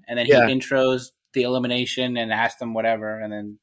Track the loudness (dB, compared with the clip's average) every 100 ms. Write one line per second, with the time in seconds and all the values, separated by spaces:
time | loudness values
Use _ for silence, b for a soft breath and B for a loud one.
0 | -8 0 6 6 6 2 0 2 2 0
1 | -4 _ _ -2 0 0 -2 -2 -4 -4
2 | -4 -4 -2 0 -2 -4 -8 -2 0 0
3 | -4 -8 -8 -8 -10 -14